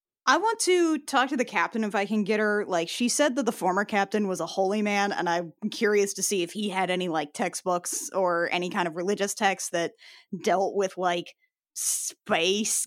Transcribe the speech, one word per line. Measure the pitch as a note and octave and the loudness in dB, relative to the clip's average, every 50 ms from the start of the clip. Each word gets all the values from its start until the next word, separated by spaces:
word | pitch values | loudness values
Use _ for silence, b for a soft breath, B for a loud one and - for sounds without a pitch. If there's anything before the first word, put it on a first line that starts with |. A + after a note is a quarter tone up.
| _ _ _ _ _ | _ _ _ _ _
I | - C4 E4 | 2 4 4
want | F#4+ A4+ A#4 - | 4 0 0 0
to | - F4 F#4 F4+ E4+ D#4+ D#4+ D4 | 2 2 4 4 4 2 2 -2
talk | D4 - - B3+ B3+ C4 | -2 0 2 2 2 2
to | D4 B3 | 0 -2
the | B3 | -2
captain | - - G3 E3+ - - A3+ A3 | 0 0 0 0 0 0 -2 -2
if | G#3 F#3 | 0 0
I | G3+ G3 | 0 0
can | G3 G#3+ G#3+ G#3 | 0 0 0 2
get | F3+ A3 G#3 | 2 2 2
her. | G#3+ G#3 G#3 G#3 G3+ - | 2 2 0 0 -2 0
Like, | F#3 E3+ E3+ E3 | 0 0 0 -2
she | - - A#3+ A#3 | -2 0 0 0
said | - - D4 D4+ B3 | 2 2 2 2 2
that | C#4 C4 | 2 0
the | G#3 | -2
former | A3+ - - F#3 F3+ G3 G#3 | -2 0 0 0 2 0 0
captain | - A3 G3+ G3 G3 - G#3+ G#3+ G3 | 0 0 0 0 2 0 0 0 0
was | F#3 E3 | -2 -2
a | D#3+ | -4
holy | D#3+ - - G3 F#3+ G3+ G#3+ | -4 -2 0 0 2 2 0
man, | G#3 G#3 G3+ G3+ G3+ G3 | 0 0 2 2 0 0
and | - - E3+ F3+ | 0 0 0 0
I'm | E3+ F3 F3 E3 - _ - G#3 | 0 0 -2 -4 -8 _ -6 -6
curious | - - A#3 G#3 G#3 G#3 G3 G3+ - | -2 0 0 2 4 4 2 2 0
to | - F#3 | -2 -2
see | - A3 F#3+ E3+ | 0 0 0 -2
if | E3+ | -2
he | - - G#3 G3+ | -4 -4 -4 -2
had | F#3 F#3+ F#3+ F3 | 0 0 0 0
any, | F3+ F#3 F3+ F3+ | 0 0 0 0
like, | D#3 D#3+ D3 D3 - | 0 -2 -2 -4 -4
textbooks | - A3 F3+ F3 - - F#3 F3 F3 F3 - - - - - | -2 -2 -2 -2 -4 -2 0 0 0 -2 -4 -6 -6 -6 -4
or | - F#3 F#3+ F3+ F3 E3+ E3+ - | -2 0 2 2 2 2 0 0
any | - F3+ F3 F3+ | 0 -2 -2 -2
kind | F3+ G#3+ F3 F3 | -2 -2 -2 -2
of | D#3 | -2
religious | F3 F3 F#3+ G#3 - G3 G3+ - | -4 -2 -2 -2 -2 -2 -4 -2
text | - A3 G3 F#3+ F#3 - - | 0 0 0 0 -2 -4 -4
that | - E3+ E3+ - - B B B B B B B - F3+ - | -4 -2 -4 -4 -6 B B B B B B B -12 -4 0
dealt | A3 F3 F#3 G3 F3 - | 0 2 2 2 0 0
with, | G3 G3 F#3 - - | 0 0 0 -2 -2
like, | F#3 F3+ F3 F3 E3 - - _ _ _ _ _ _ _ _ | 0 0 0 0 -2 -6 -14 _ _ _ _ _ _ _ _
space | - - - - - - - - - _ - - D#3 E3 F3+ G3 G#3 A3 G#3 - - - | -4 -2 -2 -2 -2 -4 -6 -8 -10 _ 0 0 2 2 2 2 2 0 0 0 -2 -2